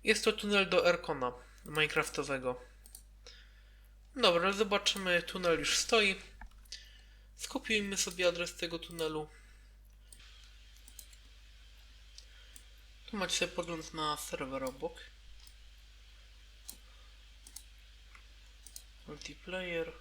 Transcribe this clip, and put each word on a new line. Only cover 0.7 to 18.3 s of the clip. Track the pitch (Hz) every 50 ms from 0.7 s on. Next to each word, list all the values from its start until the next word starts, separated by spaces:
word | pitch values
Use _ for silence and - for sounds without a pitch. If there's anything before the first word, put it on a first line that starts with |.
| 185 180 -
Aircona | 175 175 170 - - 151 139 127 123 123 - - - - - -
minecraftowego. | - 151 151 156 147 - 160 147 - - 156 139 - 139 131 127 127 123 123 - - - - - - - - - - - - - - - - - - - - - - - - - - - - - - -
Dobra, | 269 240 196 170 170 175 196
zobaczymy, | 202 196 220 196 208 196 196 - - 202 190 185 175 170
tunel | 170 - - 185 180 175 165 151
już | 147 147 -
stoi. | - - - 233 226 208 196 190 - - - - - - - - - - - - - - - - - - - - - - - -
Skopiujmy | - - - - 262 - - 226 208 202 196 196
sobie | 190 - 196 175 180 180 175
adres | 175 170 175 170 -
tego | - 180 170 170 165
tunelu. | - - 170 165 160 156 156 156 156 - - - - - - - - - - - - - - - - - - - - - - - - - - - - - - - - - - - - - - - - - - - - - - - - - - - - - - - - - - - - - - - - - - - - - - - - - - - -
Tu | - -
macie | 208 185 170 -
sobie | - 185 175
podgląd | 175 180 170 165 170 160 156 - -
na | 160 156 151 151
serwer | 147 - - - - 147 131 135 135 135
obok. | - 135 139 151 175 - - - - - - - - - - - - - - - - - - - - - - - - - - - - - - - - - - - - - - - - - - - - - - - - - - - - - - - - - - - - - - - - - - - -